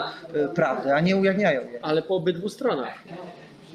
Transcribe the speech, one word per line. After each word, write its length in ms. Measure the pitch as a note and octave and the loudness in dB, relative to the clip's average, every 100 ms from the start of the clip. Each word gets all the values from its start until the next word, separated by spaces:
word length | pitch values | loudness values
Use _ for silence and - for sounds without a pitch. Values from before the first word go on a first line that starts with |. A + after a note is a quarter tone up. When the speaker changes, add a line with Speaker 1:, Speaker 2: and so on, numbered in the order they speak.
| C#3 - - D3+ | -2 -8 -6 -2
Speaker 1:
y, 120 | C#3+ - | 0 2
prawdę, 400 | D#3 B2+ C3 C#3+ | 2 2 2 4
a 40 | |
nie 160 | F3 F#3+ | 4 4
ujawniają 440 | G3 F#3+ G3 C3+ | 4 4 2 2
jej. 180 | A#2+ A#2+ | -2 -8
Speaker 2:
Ale 200 | D3+ D#3 | 0 0
po 140 | D#3 F#3 | 2 0
obydwu 340 | E3+ E3+ G#3 | 0 -2 -4
stronach. 440 | - B3+ D#3 A#2 - - F3 - - - - - | -4 -2 -2 -4 -10 -16 -16 -16 -18 -20 -20 -20